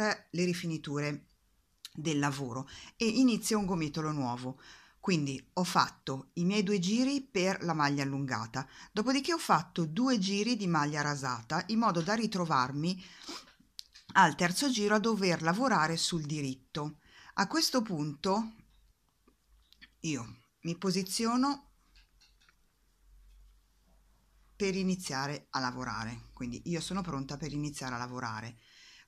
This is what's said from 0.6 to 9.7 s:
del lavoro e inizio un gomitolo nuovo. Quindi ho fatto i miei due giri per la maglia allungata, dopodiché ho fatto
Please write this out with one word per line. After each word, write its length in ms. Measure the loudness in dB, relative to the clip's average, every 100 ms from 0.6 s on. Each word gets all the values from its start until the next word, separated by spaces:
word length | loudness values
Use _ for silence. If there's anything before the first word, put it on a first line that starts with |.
| -4 -6 -4 -4 -4 -4 -10 _ _ _ _ _ -16
del 240 | -8 -2 0
lavoro 500 | 0 -2 -4 -6 -8 -14 -20 -2
e 100 | 2
inizio 520 | 6 6 4 2 0
un 60 |
gomitolo 480 | 2 0 0 -2 -2
nuovo. 460 | 0 -2 -2 -6 -10 -14 -20 -20 _
Quindi 340 | 2 2 2 -4 -6
ho 120 | -2
fatto 680 | 2 4 2 0 -8 -8 -8
i 140 | -2 2
miei 160 | 2
due 160 | 2 2
giri 420 | 2 4 4 0
per 420 | -2 0 2 0
la 120 | -2
maglia 280 | 2 2 2
allungata, 640 | 0 -2 -2 -4 -4 -6 -8 -12 -6
dopodiché 440 | -2 2 2 0
ho 40 | -2
fatto 460 | 4 2 2